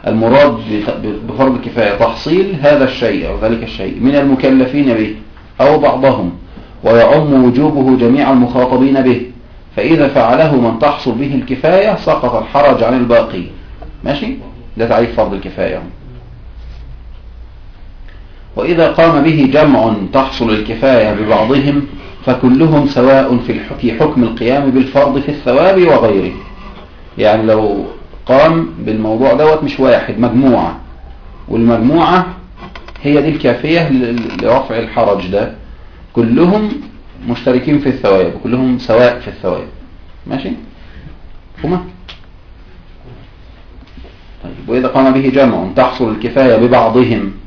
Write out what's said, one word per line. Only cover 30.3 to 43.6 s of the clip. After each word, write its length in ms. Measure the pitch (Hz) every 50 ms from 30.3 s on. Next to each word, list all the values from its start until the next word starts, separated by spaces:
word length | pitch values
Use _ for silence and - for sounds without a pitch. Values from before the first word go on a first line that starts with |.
| 110 127 135 131 117 - - 85 - - - - - - - - - - - - - - - -
والمجموعة 800 | - 117 117 117 117 113 110 131 151 170 160 160 180 180 180 - - - - - - - - - - - - - - -
هي 200 | - 143 147 151
دي 60 | 135 156
الكافية 600 | 147 - - 131 - - - 151 165 170 160 147
ل-، 280 | 135 127 123 117 120
ل-، 280 | 117 110 - - - 107
لرفع 320 | 107 120 135 135 - 113 113
الحرج 480 | 113 - - 123 113 101 98 92 90
ده، 260 | 90 95 101 113 117 - - - - - - - - - - - -
كلهم 560 | - 117 117 113 120 135 170 180 202 214 214 214 - - - - - - - - - - - 120
مشتركين 500 | 120 - - 135 123 127 127 156 147 139
في 100 | 143 135
الثواب، 440 | 120 - - 104 95 92 90 85 85 - -
كلهم 340 | 110 120 127 131 127 123 120
سواء 400 | - - 110 117 123 120 120 -
في 80 | - -
الثواب. 380 | - - - 92 - - - - - - - - - - - - - - -
ماشي؟ 240 | - - 262 269 - 240 - - - - - - - - - - - - - - - - - - - - - -
هما؟ 160 | 151 180 175 - - - - - - - - - - - - - - - - - - - - - - - - - 123 117 - - - - - - - - -